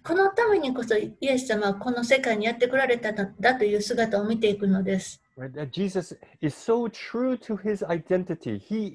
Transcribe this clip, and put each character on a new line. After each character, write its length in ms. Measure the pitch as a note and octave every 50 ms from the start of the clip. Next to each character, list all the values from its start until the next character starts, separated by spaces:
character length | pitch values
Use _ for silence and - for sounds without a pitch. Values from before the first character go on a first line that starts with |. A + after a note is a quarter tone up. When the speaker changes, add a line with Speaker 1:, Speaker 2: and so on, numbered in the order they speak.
| -
Speaker 1:
こ 120 | - E4
の 140 | F#4 G4 G4
た 180 | G4 - A#4 A4
め 100 | G#4 F4
に 160 | D4+ C4 B3+
こ 100 | B3+ A3+
そ 140 | - A3 G#3
イ 160 | - - - -
エ 160 | C4 C#4 C4 B3+
ス 100 | - -
様 200 | A3 G#3 G#3 G3
は 80 | G3
こ 160 | G3 - B3+
の 120 | B3 A#3+ A#3+
世 160 | A#3 C4+ C4
界 180 | C4 B3 A3 G#3
に 80 | G#3
や 80 | A3+ A#3+
っ 40 | A#3+
て 100 | B3 B3
来 60 | B3+ C4+
ら 100 | C4+ B3+
れ 100 | A#3+ A#3
た 140 | A#3 G#3+
の 180 | G#3 G#3 G3 F#3+ - -
だ 160 | G3+ A#3 B3+
と 100 | B3+ G#3+
い 100 | G#3 G#3
う 60 | G#3
姿 380 | G#3 - A#3+ A#3 A3+ A3 G#3 G3+
を 20 | G3+
見 140 | G#3+ A3+ A3
て 100 | A3+ G#3
い 80 | G3+ G3+
く 100 | G3+ G3
の 140 | F#3+ F#3+ F#3+
で 160 | F#3+ G3 F#3+
す。 200 | - - - - _ _ _ -
Speaker 2:
Right, 140 | B2+ C3+ C3
that 160 | D3 D3+ C3+
Jesus 460 | A#2 E3 G3 G3 F#3 F#3+ E3 - D#3 - - - - _
is 140 | - D3+ -
so 340 | - - - A3+ A#3+ A#3 A3+
true 480 | A3 - - - - A#3 B3+ C4 B3+ B3
to 200 | - - A3 G3
his 280 | - G#3+ G#3+ G3+ G3
identity. 720 | E3 F3 E3+ - - F#3 F#3 F3+ - E3+ E3 - B2+ G#2+ G2+
He 300 | G2+ - G#3 A3 G#3+ G3